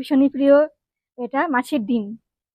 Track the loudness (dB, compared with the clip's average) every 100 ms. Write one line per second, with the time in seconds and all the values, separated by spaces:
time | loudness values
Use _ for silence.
0 | -2 2 2 2 4 4 4 _ _ _
1 | _ -14 -8 -4 -2 -2 -2 -6 -2 -4
2 | -4 -12 _ _ _